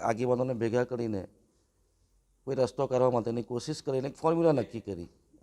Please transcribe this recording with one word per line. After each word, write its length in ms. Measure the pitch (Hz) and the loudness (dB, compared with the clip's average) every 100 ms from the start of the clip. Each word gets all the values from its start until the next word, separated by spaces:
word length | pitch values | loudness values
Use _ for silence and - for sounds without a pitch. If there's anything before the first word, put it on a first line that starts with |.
આગેવાનોને 520 | 117 110 123 123 127 | -2 0 0 0 -2
ભેગા 300 | 117 113 123 | -2 0 0
કરીને 440 | 123 120 117 98 - _ _ _ _ _ _ _ _ _ _ _ | 0 -4 -4 -4 -8 _ _ _ _ _ _ _ _ _ _ _
કોઈ 120 | 131 131 | -4 0
રસ્તો 320 | 123 - 135 | 0 0 0
કરવા 220 | 127 127 | 2 4
માટેની 340 | 123 113 117 | 2 0 -4
કોશિશ 380 | 113 120 - 151 | -4 -6 -6 -6
કરીને 260 | - 131 135 | -4 -2 -4
એક 80 | - | -2
ફોર્મ્યુલા 360 | 160 170 165 | 0 4 4
નક્કી 280 | 135 - 113 | 4 0 -6
કરી 280 | 101 87 87 _ _ - | -8 -8 -10 _ _ -14